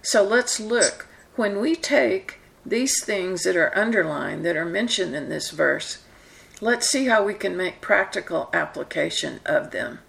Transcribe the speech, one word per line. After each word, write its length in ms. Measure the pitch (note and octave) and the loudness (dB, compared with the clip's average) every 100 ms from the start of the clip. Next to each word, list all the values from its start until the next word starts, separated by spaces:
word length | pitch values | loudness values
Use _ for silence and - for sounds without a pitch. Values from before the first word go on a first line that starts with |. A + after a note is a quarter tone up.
So 220 | - A3+ | 2 4
let's 360 | G3 A#3 A#3+ - | 4 4 2 -2
look. 480 | G#3+ A#3 D#3 - - - - - | 0 2 2 0 -16 -20 -16 -2
When 240 | G#3+ G3+ | 0 0
we 160 | B3 E4 | 0 0
take 640 | - C#4 - F#4+ - - - _ | 2 2 4 2 -4 -18 -20 _
these 400 | - A#3 C4+ - | -4 0 2 0
things 380 | - G#3 F#3 F#3 | -2 -4 -2 -2
that 140 | F3 F3+ | 0 2
are 200 | E3 G3 | 2 2
underlined, 680 | A3 A3 D#3+ D3 C#3+ D#3 D#3+ | 2 2 2 -2 -4 -4 -2
that 100 | D#3+ | -2
are 80 | |
mentioned 500 | E3+ F3 A#3 - F3+ | -2 -2 -2 0 -2
in 140 | C#3+ C#3 | -4 -6
this 220 | D#3 - | -6 -6
verse, 480 | D3+ D3+ C#3+ - - - - - - - - | 0 2 2 -4 -12 -14 -20 -20 -20 -20 -4
let's 280 | A3 A#3+ - | 0 0 2
see 180 | C#4 C4 | 2 4
how 160 | A3 | 4
we 120 | G3+ | 4
can 220 | G3+ G3 F3 | 0 -4 -2
make 240 | F#3 - | -4 -6
practical 680 | - G3+ F#3+ G3 - - - | 2 2 2 -4 -4 -4 -2
application 880 | E3+ D3+ D#3 C#3+ D#3+ D3+ - D3 B2+ | -2 -2 -6 -8 -2 -2 -2 -6 -6
of 260 | - D3 D3+ | 0 0 0
them. 300 | - A#2+ A#2+ | -6 -6 -8